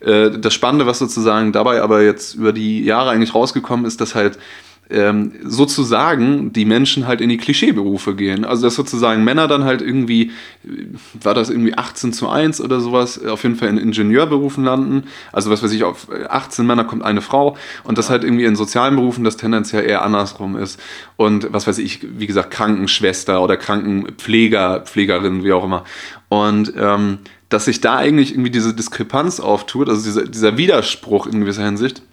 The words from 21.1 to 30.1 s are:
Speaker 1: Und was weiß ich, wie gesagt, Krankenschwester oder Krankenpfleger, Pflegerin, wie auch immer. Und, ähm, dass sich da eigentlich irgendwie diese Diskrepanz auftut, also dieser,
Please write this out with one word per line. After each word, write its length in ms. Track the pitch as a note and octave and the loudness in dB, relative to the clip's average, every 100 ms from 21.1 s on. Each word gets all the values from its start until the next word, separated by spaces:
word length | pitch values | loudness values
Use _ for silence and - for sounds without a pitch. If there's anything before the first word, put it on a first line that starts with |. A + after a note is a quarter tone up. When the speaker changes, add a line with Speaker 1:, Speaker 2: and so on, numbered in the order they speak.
| - | 0
Speaker 1:
Und 340 | G#2+ G#2 A2 | 2 2 0
was 140 | G#2 G#2 | -2 -2
weiß 140 | G2 | -2
ich, 220 | G#2+ - - - | -4 -8 -12 -8
wie 80 | G#2 | -4
gesagt, 240 | G2 - | -2 -4
Krankenschwester 880 | - G#2+ G2+ F#2+ - G2 F#2 - F#2 | -2 0 0 0 0 0 0 -2 0
oder 160 | F#2 F#2 | 2 0
Krankenpfleger, 1200 | - G#2 G#2 G2 - - - A2 A2+ G#2+ F#2 F#2 | 0 -2 0 -2 -4 -10 0 4 4 4 2 -2
Pflegerin, 600 | - G#2 G2+ F2+ F#2+ F#2 | -4 -2 0 0 0 0
wie 100 | G2 | 2
auch 100 | F#2 | 2
immer. 200 | F#2+ F2+ - - - - _ | 2 -4 -6 -16 -16 -20 _
Und, 440 | G#2 G#2 G#2 G#2+ - | 0 2 2 0 0
ähm, 400 | G2+ G2+ G#2 G2 - - _ | 0 2 0 -4 -10 -20 _
dass 160 | G#2+ B2+ | 0 0
sich 160 | A2+ | 0
da 140 | A#2 C3 | 0 2
eigentlich 360 | C#3+ D3+ C3+ | 2 4 2
irgendwie 180 | - B2 | 0 0
diese 240 | A#2+ A2 A2 | 0 0 -2
Diskrepanz 640 | A2 - G#2+ C3+ E3+ - | -8 -8 -4 -2 -2 -2
auftut, 500 | G#2+ G#2 - B2 C#3+ | 0 0 0 -2 0
also 140 | G#2+ | 0
dieser, 240 | A2 | 0